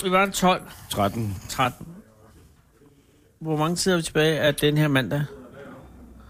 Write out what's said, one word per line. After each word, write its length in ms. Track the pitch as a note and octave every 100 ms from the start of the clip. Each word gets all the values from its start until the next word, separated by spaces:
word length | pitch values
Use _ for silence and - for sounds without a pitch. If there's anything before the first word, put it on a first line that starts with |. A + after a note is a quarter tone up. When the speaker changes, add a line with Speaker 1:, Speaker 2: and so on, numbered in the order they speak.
Speaker 1:
vi 60 | F#3+
var 160 | F#3 G3
tolv. 340 | F#3+ F3+ F#3 - - -
Speaker 2:
Tretten. 460 | - G2+ A2+ A2 F#2 -
Speaker 1:
Tretten. 380 | - C3 - D#3+ F3 - _ - - - _ _ _ - _ _ _ _ -
Hvor 160 | D#3+ D3+
mange 200 | D#3 F3
tider 180 | G3 F3
er 20 |
vi 40 |
tilbage 380 | E3 D#3 D#3 D#3
af 140 | D3+
den 220 | D3 D3 D3+
her 120 | D3+
mandag? 340 | C3+ A2+ C#3+ D3 - - - - - - - - - -